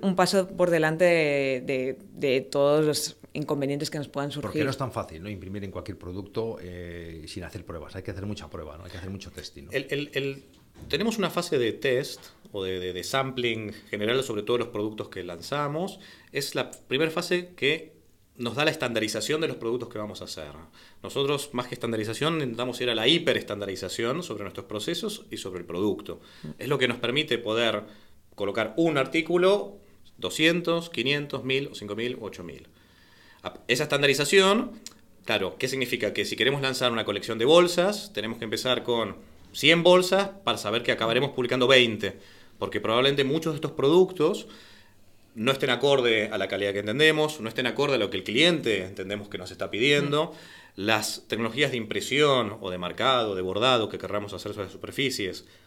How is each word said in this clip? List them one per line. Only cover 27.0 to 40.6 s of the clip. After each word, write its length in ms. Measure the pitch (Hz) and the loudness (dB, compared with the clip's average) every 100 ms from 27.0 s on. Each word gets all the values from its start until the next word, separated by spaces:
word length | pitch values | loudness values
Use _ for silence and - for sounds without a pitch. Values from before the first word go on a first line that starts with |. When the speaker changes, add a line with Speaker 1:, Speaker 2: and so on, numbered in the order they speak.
| 120 139 151 120 | -2 0 0 -2
Speaker 3:
poder 460 | 113 113 117 104 - - - - - - | 0 2 2 0 -6 -16 -20 -20 -16 -6
colocar 380 | 98 110 107 - | -2 0 0 2
un 220 | 165 143 | 2 2
artículo, 800 | 131 131 165 175 185 202 - - - - - - | 0 0 2 4 4 4 0 -14 -20 -20 -20 -8
doscientos, 720 | 92 - 160 170 165 170 165 | -6 2 4 4 0 -2 -2
quinientos, 560 | - 127 147 147 131 127 | -2 0 0 -2 -6 -2
mil, 240 | 135 143 | -2 -2
cinco 220 | - 104 104 | -8 -8 -4
mil, 220 | 120 - | -4 -6
ocho 240 | 101 90 | -10 -10
mil. 240 | 87 76 - _ _ _ _ - - - | -12 -14 -18 _ _ _ _ -20 -20 -14
A-, 120 | 92 - - | -12 -8 -2
esa 140 | 127 | 0
estandarización, 1000 | 143 143 143 135 143 196 190 220 254 - - - - - | 2 4 4 4 4 6 8 4 0 -8 -18 -20 -20 -10
claro, 320 | - 104 90 - | -2 -2 -2 -4
¿qué 120 | 127 | -4
significa? 420 | 135 123 120 104 | -2 -2 0 0
Que 140 | 104 - | -2 -2
si 100 | 107 | 0
queremos 260 | 120 143 | 2 2
lanzar 300 | 135 127 123 | -2 0 0
una 140 | 113 107 | 0 -2
colección 320 | 101 113 110 | -4 -4 0
de 80 | 127 | 6
bolsas, 640 | 170 175 175 185 208 - | 8 8 4 2 0 -6
tenemos 260 | 107 110 117 | -6 -6 -6
que 60 | |
empezar 400 | 110 110 127 120 | -4 -2 0 0
con 320 | - 117 104 - - - - | 0 0 0 -6 -16 -20 -14
cien 280 | - 143 170 | 2 6 8
bolsas 500 | 170 180 180 190 196 - | 8 8 8 2 2 -2
para 140 | 120 | -2
saber 260 | 107 | -2